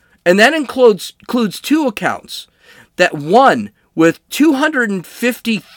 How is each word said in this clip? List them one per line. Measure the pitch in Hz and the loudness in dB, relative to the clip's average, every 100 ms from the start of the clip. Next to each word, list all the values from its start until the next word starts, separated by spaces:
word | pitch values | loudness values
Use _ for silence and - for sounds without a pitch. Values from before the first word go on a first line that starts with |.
| _ _ | _ _
And | - 190 | 0 4
that | 240 | 4
includes, | 320 247 262 240 190 - - | 2 -4 2 2 2 -4 -18
includes | - 247 214 - | -6 -4 -4 -6
two | - 302 277 | -2 -2 -2
accounts. | - 160 92 - - - _ _ - _ - | -4 -6 -6 -12 -18 -18 _ _ -20 _ -2
That | 175 151 | -2 -2
one | 147 226 262 135 101 _ _ 160 | 0 4 4 2 -4 _ _ 0
with | 165 160 - | 2 0 -6
two | - 311 | 0 2
hundred | 269 302 285 226 | 2 0 -2 -4
and | 190 156 | -4 -10
fifty | - 240 240 233 214 - | -6 -4 -4 -4 -6 -8